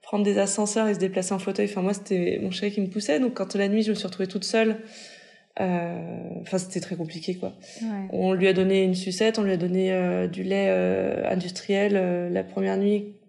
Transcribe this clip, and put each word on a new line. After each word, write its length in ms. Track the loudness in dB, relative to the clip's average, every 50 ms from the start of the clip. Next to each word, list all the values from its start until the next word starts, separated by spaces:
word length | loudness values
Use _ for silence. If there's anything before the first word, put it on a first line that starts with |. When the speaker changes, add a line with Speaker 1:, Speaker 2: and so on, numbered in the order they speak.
| _ -4
Speaker 1:
prendre 160 | 0 2 2
des 140 | 4 4 4
ascenseurs 480 | 2 2 2 0 0 0 2 2 2 2
et 80 | 2
se 40 | 2
déplacer 360 | 0 0 0 -2 -2 0 -2
en 40 | -2
fauteuil. 280 | -2 -4 0 0 0 0
Enfin, 140 | 0 0 0
moi, 100 | 0 0
c'était 460 | -2 -2 -2 0 0 2 0 0 0
mon 80 | -2 -4
chéri 220 | -4 -2 -4 -2
qui 100 | 0 0
me 60 | -2 -2
poussait. 320 | -2 -4 0 0 2 2
Donc, 160 | 2 0 0
quand 180 | -2 -6 -4 0
la 140 | 0 0 2
nuit, 160 | 4 2 2
je 80 | 2
me 40 | 0
suis 120 | -2 -2 -8
retrouvée 180 | -4 -4 -4
toute 180 | -4 -4 -6 -6
seule, 340 | 0 2 2 4 4 2 -2 -6 -16 -18 -18 -20 -20 -20 -20 -20 -20 -20 -20 _ _ _ -4
euh... 580 | -2 0 0 0 -2 -4 -6 -8 -8 -8 -10 -10 -10 -10 -10 -10
Enfin, 160 | -8 -4 -4 -4
c'était 220 | -4 -2 -6 -6
très 160 | -6 -6 -6
compliqué, 400 | -6 -6 -8 -8 -8 -6 -6 -6
quoi. 180 | -6 -6 -10 -10 -12 -20 -20 -12 -8 -6
Speaker 2:
Ouais. 240 | -6 -6 -6 -6 -4
Speaker 1:
On 220 | -2 0 2 2 2
lui 140 | 4 4 4
a 60 | 4
donné 280 | 4 4 4 4 4 4
une 120 | 4 2
sucette, 420 | 0 -2 -4 -2 2 2 2 2 2
on 60 | 2
lui 80 | 2
a 60 | 2 2
donné, 340 | 0 0 2 2 2 2
euh, 360 | 2 2 2 2 2 0 0 -2
du 140 | -2 -4
lait, 280 | -2 -2 0 2 2 4
euh, 600 | 4 4 4 2 2 2 0 0 0 0 0 0
industriel, 640 | 0 0 -2 -4 -8 -10 -2 0 2 2 4 4 4
euh, 320 | 2 2 2 0 0 -2 -2
la 160 | -2 -2 -2
première 340 | -4 -4 -2 -2 0 0 2
nuit 360 | 2 4 2 2 0 -4 -12 -18 _